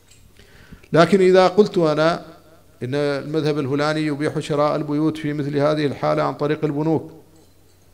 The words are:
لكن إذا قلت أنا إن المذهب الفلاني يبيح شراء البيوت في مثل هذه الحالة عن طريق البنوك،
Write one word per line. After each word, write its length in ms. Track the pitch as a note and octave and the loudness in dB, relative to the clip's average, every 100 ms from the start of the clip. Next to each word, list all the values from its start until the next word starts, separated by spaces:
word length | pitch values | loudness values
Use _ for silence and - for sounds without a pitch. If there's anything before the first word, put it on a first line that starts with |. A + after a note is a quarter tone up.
| _ - - - - - - - - | _ -20 -20 -20 -20 -20 -20 -20 0
لكن 280 | D3+ E3+ G3 | 2 4 4
إذا 280 | F#3 F#3 F#3 | 6 6 6
قلت 300 | F#3 G#3 F#3 | 4 2 2
أنا 460 | D#3 D3+ D#3+ E3+ - - - - _ - | 0 2 0 0 -8 -20 -20 -20 _ -12
إن 120 | B2 | -6
المذهب 640 | C#3+ D3 C#3 C#3+ D#3 D3+ D3+ | -2 -2 -4 -4 -2 -2 -2
الفلاني 420 | C3 C#3+ D3 D#3 | -2 -2 -2 -2
يبيح 380 | D3+ C#3+ D#3 D#3 | -2 -2 -4 -4
شراء 380 | D3 D3 D3 D3 | -4 0 0 0
البيوت 400 | D3 D3 D#3 D#3 | -2 -2 -2 -2
في 160 | D3 | -6
مثل 240 | D3 C#3+ C#3+ | -4 -4 0
هذه 300 | D3 D#3 D3 | 0 0 -2
الحالة 360 | A#2 D3+ D#3 | -2 -2 0
عن 120 | C#3+ | -2
طريق 300 | C3+ D3 D3+ | -2 -4 -2
البنوك، 480 | D3+ C#3+ D#3+ D3+ - - - _ _ _ _ _ _ | -2 -2 -2 -2 -4 -18 -20 _ _ _ _ _ _